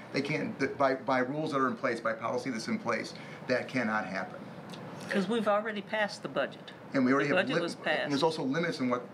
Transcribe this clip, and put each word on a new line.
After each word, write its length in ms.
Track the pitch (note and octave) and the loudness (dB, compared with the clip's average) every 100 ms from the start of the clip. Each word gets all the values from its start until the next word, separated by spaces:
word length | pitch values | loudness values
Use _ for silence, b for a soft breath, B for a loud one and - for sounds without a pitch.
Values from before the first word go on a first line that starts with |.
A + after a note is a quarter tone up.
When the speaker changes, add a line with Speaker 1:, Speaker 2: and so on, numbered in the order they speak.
| B | B
Speaker 1:
They 100 | C#3 | -2
can't, 380 | C#3 D#3 B2 A2 | 0 0 -2 0
th-, 180 | C3+ C#3 | -2 2
by, 180 | C3+ C3 | 2 2
by 240 | - B2+ | 2 2
rules 340 | B2+ D3+ D#3 | 2 -2 -2
that 60 | C#3 | 2
are 80 | C3 | 0
in 100 | A2 | 0
place, 240 | B2+ A2+ | -2 0
by 100 | A2+ | -2
policy 380 | A2 A#2 B2 C3+ | -2 -2 -2 -2
that's 180 | A2+ A#2 | -4 -2
in 100 | A2 | -2
place, 360 | A#2 A2+ - - B B B | 0 -2 -2 -10 B B B
that 220 | D#3 - | 0 0
cannot 360 | C3 A2 G#2+ F#2+ | 0 2 0 0
happen. 340 | F#2+ F#2 - - - - - - - - | -4 -6 -8 -12 -14 -12 -12 -12 -10 -2
Speaker 2:
'Cause 200 | G3+ F#3 | 0 2
we've 180 | A#3 G#3 | 2 4
already 340 | G#3 A3 G#3+ | 2 2 -4
passed 400 | - G#3+ G3+ - | -2 0 0 -2
the 60 | C#3+ | -4
budget. 460 | C#3 B2 - - - - | -2 -2 -4 -14 -16 -4
Speaker 1:
And 120 | C#3 B2+ | 2 4
we 80 | |
already 160 | C#3 C#3+ | 6 4
Speaker 2:
The 80 | F#3 | 4
Speaker 1:
have 80 | G3+ | 4
Speaker 2:
budget 100 | - | 2
Speaker 1:
lim-, 80 | |
Speaker 2:
was 120 | E3+ - | 0 0
Speaker 1:
and 360 | F3 D3 C#3 | 0 2 2
there's 100 | C#3 | 4
Speaker 2:
passed. 20 | |
Speaker 1:
also 200 | - - | 4 2
limits 380 | C3 C3 - - | 0 0 0 0
on 80 | B2+ | 0
what, 140 | A#2+ - | 0 -2